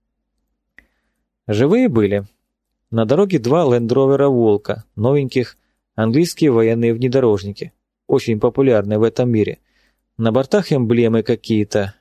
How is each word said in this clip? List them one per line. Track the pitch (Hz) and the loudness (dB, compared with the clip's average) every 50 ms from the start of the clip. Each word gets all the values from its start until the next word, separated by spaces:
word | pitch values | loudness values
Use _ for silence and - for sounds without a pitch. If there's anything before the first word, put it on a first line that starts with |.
| _ _ _ _ _ _ _ _ _ _ _ _ _ _ _ _ _ _ _ _ _ _ _ _ _ _ _ _ _ | _ _ _ _ _ _ _ _ _ _ _ _ _ _ _ _ _ _ _ _ _ _ _ _ _ _ _ _ _
Живые | - 107 104 127 147 196 247 254 240 | -4 -2 0 0 2 2 2 2 2
были. | 135 113 104 98 101 101 98 101 _ _ _ _ _ _ _ _ _ _ _ _ | 2 2 0 0 0 -2 -6 -6 _ _ _ _ _ _ _ _ _ _ _ _
На | - 113 113 | -4 -2 0
дороге | 107 135 165 208 196 185 139 | 0 2 2 0 0 0 -2
два | 107 120 139 175 170 | -2 0 0 2 2
лендровера | 135 120 120 117 113 127 139 135 135 139 135 143 143 | 2 2 0 0 0 0 2 2 2 2 2 2 2
"Волка", | 135 120 117 110 104 101 - - 107 110 - _ _ | 2 2 2 2 2 0 -2 -6 -10 -10 -10 _ _
новеньких, | - 107 123 139 147 139 123 - 131 120 - - _ _ _ _ _ _ _ _ | -4 -2 0 0 0 -2 -2 -4 -4 -4 -6 -8 _ _ _ _ _ _ _ _
английские | - 110 113 117 147 175 170 - - 165 151 123 | -4 -2 0 0 0 0 -2 -2 -2 0 2 2
военные | 113 113 113 113 117 117 117 117 | 2 2 2 2 0 0 0 -2
внедорожники, | 113 123 127 120 135 127 117 104 98 95 101 101 - - 170 _ _ _ _ _ _ _ | 0 -2 -2 0 2 2 2 0 0 -2 -8 -12 -12 -14 -18 _ _ _ _ _ _ _
очень | - 139 131 - 120 113 107 | -2 -2 -2 0 -2 -2 -2
популярные | 110 123 - - 139 135 120 104 98 101 107 107 | -2 -2 0 0 0 2 2 0 0 -2 -2 0
в | 110 | 0
этом | 113 - - 127 123 | 0 0 -2 -2 0
мире. | 117 110 101 - - - _ _ _ _ _ _ _ _ _ _ _ | 0 0 -2 -2 -4 -10 _ _ _ _ _ _ _ _ _ _ _
На | - 113 117 110 | -6 -4 -2 0
бортах | 127 131 - - 208 180 - 160 | 0 -2 0 0 -2 0 0 -2
эмблемы | 139 123 110 120 117 117 113 113 113 107 | -2 0 0 2 2 2 2 2 0 0
какие-то. | - 120 107 - - 113 107 104 - - 107 98 101 - _ | 0 -2 -4 -2 -2 -2 -2 -2 -2 -2 -4 -4 -4 -8 _